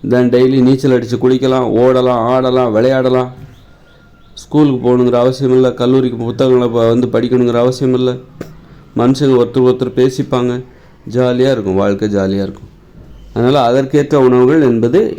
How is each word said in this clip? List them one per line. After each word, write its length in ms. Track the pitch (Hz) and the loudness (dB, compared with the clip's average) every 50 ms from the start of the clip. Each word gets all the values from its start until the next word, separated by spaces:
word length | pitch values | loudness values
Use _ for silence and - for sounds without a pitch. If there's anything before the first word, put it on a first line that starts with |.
| - - | -2 -2
then 140 | 120 123 123 123 123 | 0 0 0 2 2
டெய்லி 240 | 123 131 127 135 135 | 2 2 2 2 2
நீச்சல் 340 | 123 127 131 131 - 139 127 | 2 2 2 2 2 0 0
அடிச்சு 220 | 123 117 110 120 123 - | 0 -2 -2 -6 -2 0
குளிக்கலாம், 440 | 127 127 127 131 131 131 131 127 113 107 113 | 0 0 0 0 0 0 0 -2 0 0 2
ஓடலாம், 400 | 123 127 127 127 127 127 123 120 113 117 127 | 2 2 2 2 0 0 0 0 0 0 0
ஆடலாம், 380 | 131 127 127 123 127 127 120 107 | 0 0 0 0 0 0 0 0
விளையாடலாம், 540 | 110 120 131 135 131 127 127 127 127 127 123 127 - - - - - - - - _ - _ - - - - - _ - - - - | 0 0 2 0 0 0 0 0 0 -2 -4 -8 -18 -20 -20 -20 -20 -20 -20 -20 _ -20 _ -20 -20 -20 -20 -20 _ -20 -20 -20 -20
ஸ்கூலுக்கு 420 | - - - 147 151 143 131 123 | -18 -4 0 0 2 2 0 -2
போகணுங்கிற 360 | 120 120 123 123 123 123 120 120 120 | 0 0 0 2 2 2 2 2 0
அவசியம் 320 | 127 131 131 139 127 127 127 | 0 0 -2 -2 0 2 2
இல்லை, 120 | 127 127 120 | 2 2 0
கல்லூரிக்கு 440 | - 123 123 127 135 127 127 120 113 | -2 -2 0 2 2 0 0 -4 -6
புத்தகங்களை 500 | 117 117 113 117 139 131 127 123 123 120 113 | -8 -8 -4 -2 0 2 2 2 2 0 0
ப-, 120 | 117 113 113 | 0 2 2
வந்து 180 | 117 120 123 120 113 | 2 2 0 0 -2
படிக்கணுங்கிற 460 | 120 113 120 127 123 123 120 117 120 120 | -2 -2 0 0 0 0 0 0 0 0
அவசியம் 300 | 127 127 - 139 127 127 123 | 0 -2 -2 -2 -2 0 0
இல்லை, 140 | 127 127 123 127 - - - - - - - - - - - - - - - 113 | -2 -2 -4 -6 -12 -20 -20 -20 -20 -20 -20 -20 -20 -20 -20 -20 -20 -10 -6 -2
மனுஷங்க 380 | 117 123 135 131 147 135 131 123 | 0 0 0 2 2 2 2 2
ஒருத்தர் 260 | 120 117 - 131 127 127 | 2 0 0 0 2 2
ஒருத்தர் 300 | 127 127 127 123 - - | 2 0 -4 -6 -2 0
பேசிப்பாங்க, 540 | 127 131 131 - 135 - - 123 123 123 123 123 127 - - - - - - _ - - 107 | 0 0 0 -4 -6 -4 -4 -4 -2 -2 -4 -6 -10 -14 -20 -20 -20 -20 -20 _ -18 -8 -4
ஜாலியா 360 | 123 127 123 123 123 127 135 135 | -2 0 0 0 0 0 0 0
இருக்கும், 240 | 123 104 98 92 95 | -2 -2 -2 -2 0
வாழ்க்கை 280 | 98 101 101 98 110 104 101 | 0 -2 -2 -2 -4 -4 -2
ஜாலியா 280 | 98 95 95 98 98 98 98 | -2 -2 -2 -2 -4 -6 -6
இருக்கும். 240 | 98 - - - - - - - - - - - - - - - - | -10 -16 -20 -20 -20 -20 -20 -20 -20 -20 -20 -20 -20 -20 -20 -12 -6
அதனால 240 | - 117 123 139 143 123 117 | -2 0 0 2 2 2 2
அதற்கேற்ற 460 | 123 135 135 131 - 147 143 143 151 143 131 127 | 0 0 -2 0 0 -2 0 0 0 2 4 4
உணவுகள் 340 | 123 123 127 127 151 160 | 4 4 4 4 4 2
என்பது 380 | 151 127 117 113 110 120 123 190 226 220 - | 2 2 0 0 0 0 0 0 0 0 -4